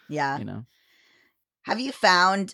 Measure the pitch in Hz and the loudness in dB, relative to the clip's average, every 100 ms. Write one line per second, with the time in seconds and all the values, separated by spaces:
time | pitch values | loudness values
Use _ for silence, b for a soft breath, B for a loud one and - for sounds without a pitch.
0 | - 151 139 135 101 101 120 _ _ _ | -10 -4 -4 -4 -6 -10 -14 _ _ _
1 | _ _ _ _ _ _ - 214 262 - | _ _ _ _ _ _ -8 -6 -6 0
2 | 208 180 185 196 190 | 4 6 4 2 -4